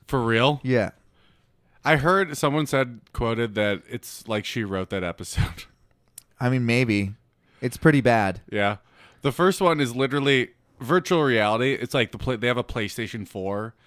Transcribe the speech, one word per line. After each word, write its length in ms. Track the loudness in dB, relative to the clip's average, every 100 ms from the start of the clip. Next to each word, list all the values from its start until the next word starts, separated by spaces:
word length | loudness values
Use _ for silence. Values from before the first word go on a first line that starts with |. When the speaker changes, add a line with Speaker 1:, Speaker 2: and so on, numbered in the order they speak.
| -6
Speaker 1:
For 160 | -2
real? 380 | 0 2 2 0
Speaker 2:
Yeah. 280 | 0 0 0 -6 _ _ _ _ _ _ _ _ 0
Speaker 1:
I 100 | 2
heard 400 | 4 2 0 -2
someone 280 | 0 0 0
said, 340 | 0 -2 -6 -14
quoted, 420 | -4 -2 0 -2 0
that 280 | 0 -2 -6
it's 380 | -14 -14 -16 -6
like 160 | -4
she 200 | -4 -6
wrote 260 | -4 -4 -4
that 140 | -4
episode. 600 | -6 -8 -8 -4 -4 -6 -18 _ _ _
<laughs> 440 | _ -20 -20 _
Speaker 2:
I 100 | -2
mean, 160 | 0 2
maybe. 480 | 2 4 2 0 -6 _ _ _ _
It's 160 | -8 2
pretty 240 | 4 6
bad. 400 | 4 4 2 -2 -6
Speaker 1:
Yeah. 260 | -2 -2 -2 -10 _ -20 _
The 100 | -4
first 300 | 2 2 4
one 180 | 2 2
is 160 | 0 0
literally 540 | -2 0 2 2 0 -8 _ _
virtual 440 | 0 0 2 2
reality. 500 | 4 4 2 2 0
It's 200 | -2 -2
like 180 | -2 -2
the 60 | -4
play-, 160 | -6 -2
they 120 | -2
have 100 | -2
a 60 |
PlayStation 640 | -4 -6 -6 -6 -10 -10 -10
four, 460 | -8 -6 -6 -8 -10